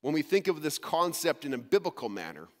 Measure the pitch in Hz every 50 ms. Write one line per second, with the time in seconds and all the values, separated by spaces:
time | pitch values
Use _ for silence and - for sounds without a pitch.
0 | - 131 156 156 147 - 185 196 - 196 175 151 151 156 143 - - - - 165
1 | 170 175 165 - - 175 143 - - 143 135 120 120 - - 202 185 180 - -
2 | - 113 101 98 85 80 80 73 78 - _ _